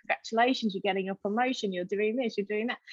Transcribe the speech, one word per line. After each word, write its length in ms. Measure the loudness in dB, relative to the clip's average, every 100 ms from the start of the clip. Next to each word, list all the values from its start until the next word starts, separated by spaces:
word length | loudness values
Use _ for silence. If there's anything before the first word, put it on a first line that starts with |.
congratulations, 720 | -4 -4 0 2 4 4 0
you're 80 | 0
getting 280 | 0 0 0
a 60 | -4
promotion, 580 | -2 0 0 0 -2
you're 120 | -2 -2
doing 300 | 0 0 0
this, 220 | -2 -2
you're 100 | -2
doing 200 | -2 -2
that." 120 | -4 -10